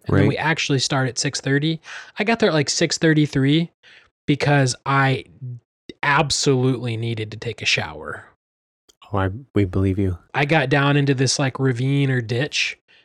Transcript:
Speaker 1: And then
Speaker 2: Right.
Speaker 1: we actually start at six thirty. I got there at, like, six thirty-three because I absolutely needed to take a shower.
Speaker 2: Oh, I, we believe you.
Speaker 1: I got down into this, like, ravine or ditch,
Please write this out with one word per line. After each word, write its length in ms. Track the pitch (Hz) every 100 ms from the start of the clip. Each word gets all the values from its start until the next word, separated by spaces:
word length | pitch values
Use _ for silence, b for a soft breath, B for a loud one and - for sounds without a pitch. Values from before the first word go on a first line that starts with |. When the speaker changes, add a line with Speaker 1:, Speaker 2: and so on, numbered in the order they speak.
| -
Speaker 1:
And 100 | 98
then 40 |
Speaker 2:
Right. 80 | 139
Speaker 1:
we 80 | -
actually 440 | - 160 - 139
start 280 | - 139 131
at 100 | -
six 220 | 143 -
thirty. 400 | 139 139 151 160 B B B -
I 60 |
got 140 | 208 226
there 100 | 208
at, 40 |
like, 140 | 156 139
six 300 | - 165 -
thirty-three 720 | 165 151 147 139 135 156 170 _ b b b _ -
because 500 | 143 143 143 135 -
I 400 | 139 139 135 127 - - 127 120 _ _ - -
absolutely 960 | 143 143 147 - 147 127 131 120 120 110
needed 320 | 117 113 107
to 80 | 110
take 240 | 120 -
a 40 | -
shower. 600 | - 85 76 76 - - _ _ _ _ _ _ _ -
Speaker 2:
Oh, 80 | 104
I, 120 | 95 107 143
we 100 | 104
believe 340 | 95 95 95 95
you. 200 | 95 87 _
Speaker 1:
I 100 | 123
got 240 | 143 160 131
down 300 | 143 143 143
into 160 | 139
this, 240 | 131 131 -
like, 200 | 135 -
ravine 520 | 135 120 131 139 139
or 100 | 127
ditch, 580 | 110 117 151 - - - _ b